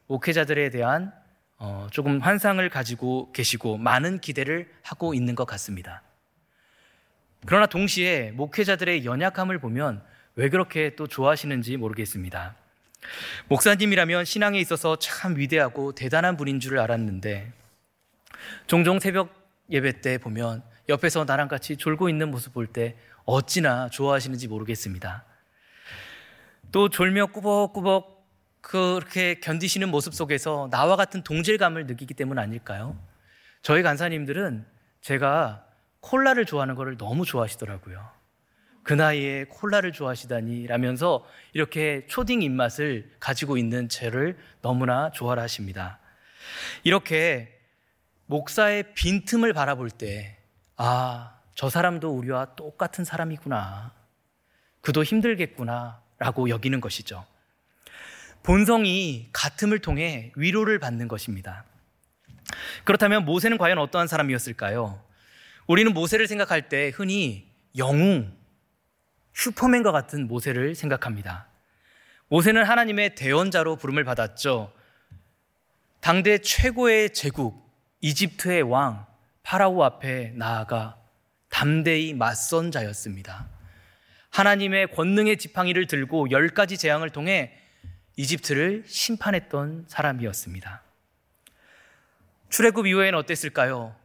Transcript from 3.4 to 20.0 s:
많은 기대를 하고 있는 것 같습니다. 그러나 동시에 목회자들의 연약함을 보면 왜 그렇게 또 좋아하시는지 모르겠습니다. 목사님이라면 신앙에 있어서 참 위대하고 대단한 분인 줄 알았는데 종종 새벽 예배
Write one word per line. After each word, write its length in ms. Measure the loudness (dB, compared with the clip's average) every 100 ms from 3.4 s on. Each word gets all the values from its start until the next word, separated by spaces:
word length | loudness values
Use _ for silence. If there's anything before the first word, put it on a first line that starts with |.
| -2 -2 -2 0
많은 420 | 2 2 2 -4
기대를 520 | -6 -6 -4 -4 -6 -16
하고 300 | -16 -6 -2
있는 220 | 0 0 -2
것 100 | -4
같습니다. 560 | -6 -8 -10 -12 -18 -20 _ _ _ _ _ _ _ _ _ _ _ _ _ 2
그러나 200 | 4 6
동시에 680 | 2 0 2 2 0 -2
목회자들의 760 | -6 -4 0 0 2 0 -2 -2
연약함을 540 | -2 -2 -2 -4 -4
보면 440 | -4 -2 -2 -4 -12 -20 _ -2
왜 140 | 0
그렇게 460 | 2 0 -2 -4 -4
또 120 | -8
좋아하시는지 680 | 0 2 2 0 -4 -4 -4
모르겠습니다. 800 | -4 -4 -6 -6 -8 -8 -10 -14 _ _ _ _ -16 -12 -12 -12 0
목사님이라면 800 | 4 6 6 6 4 4 2 0
신앙에 340 | 0 2 2
있어서 380 | 0 0 0 0
참 400 | -2 -4 -2 0
위대하고 560 | 2 2 2 0 -6
대단한 420 | -6 0 2 2 0
분인 240 | -2 -2
줄 200 | 0 0
알았는데 760 | 2 0 -2 -4 -4 -6 -8 -16 _ _ _ _ _ _ _ -18 -16 -14 2
종종 320 | 4 6 4
새벽 340 | 2 0 -2 -8 _ _ -4
예배 320 | -2 0 -2